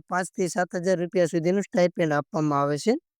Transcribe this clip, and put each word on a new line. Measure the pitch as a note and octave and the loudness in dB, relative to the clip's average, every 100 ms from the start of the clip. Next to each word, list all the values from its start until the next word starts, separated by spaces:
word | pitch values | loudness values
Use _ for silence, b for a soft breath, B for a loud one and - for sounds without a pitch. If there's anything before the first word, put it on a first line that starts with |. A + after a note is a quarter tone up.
| - | -6
પાંચ | F#3 F#3 | -4 -4
થી | - F3+ | -4 -2
સાત | F3+ F3+ | -2 -4
હજાર | F#3 F3 F3+ | -2 0 0
રૂપિયા | F3 F#3 E3+ | 0 0 0
સુધીનું | E3+ E3 G3 | 2 0 0
સ્ટાઇપેન્ડ | F#3+ G3+ F3 - E3 | 0 0 0 2 0
આપવામાં | D3 D3 D#3+ D3+ C#3+ | 0 -2 -2 0 0
આવે | C#3+ D3 | 0 0
છે. | G#3+ C#4+ - _ | 0 -2 -4 _